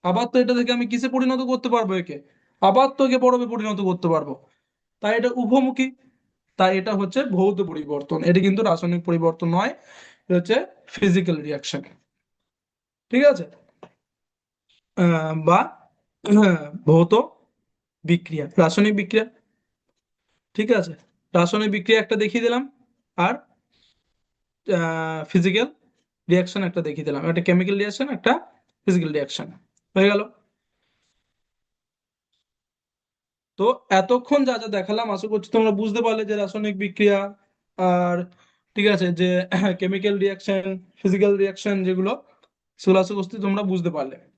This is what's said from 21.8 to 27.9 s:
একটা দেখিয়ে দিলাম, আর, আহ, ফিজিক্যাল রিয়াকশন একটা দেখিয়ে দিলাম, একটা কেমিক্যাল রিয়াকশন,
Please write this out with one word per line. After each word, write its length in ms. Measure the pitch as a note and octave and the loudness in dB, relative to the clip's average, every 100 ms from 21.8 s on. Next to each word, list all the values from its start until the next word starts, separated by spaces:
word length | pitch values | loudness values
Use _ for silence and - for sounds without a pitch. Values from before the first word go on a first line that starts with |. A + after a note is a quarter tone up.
| G#3 A3 | 2 2
একটা 140 | G#3+ G#3+ | 2 -2
দেখিয়ে 220 | G#3+ A#3+ A#3 | -2 0 0
দিলাম, 160 | A#3+ C4+ _ _ _ _ - | -2 -4 _ _ _ _ -2
আর, 160 | F3 B3+ _ _ _ _ _ _ _ _ _ _ _ _ - | -2 -2 _ _ _ _ _ _ _ _ _ _ _ _ -4
আহ, 540 | F#3 E3 E3 D#3+ D#3+ D#3 | -2 -2 -4 -6 -8 -2
ফিজিক্যাল 360 | F#3 F3 G3 C4 _ _ _ _ _ - | 0 0 0 -2 _ _ _ _ _ -2
রিয়াকশন 320 | F3+ F3+ G3+ F#3 | 0 0 -4 -6
একটা 120 | F3 D#3 | -4 -8
দেখিয়ে 200 | D3+ D3 | -8 -6
দিলাম, 140 | C#3 E3+ | -6 -4
একটা 120 | E3 E3+ | -2 2
কেমিক্যাল 280 | F3+ F#3 G3+ | 2 2 -2
রিয়াকশন, 260 | G#3 | -4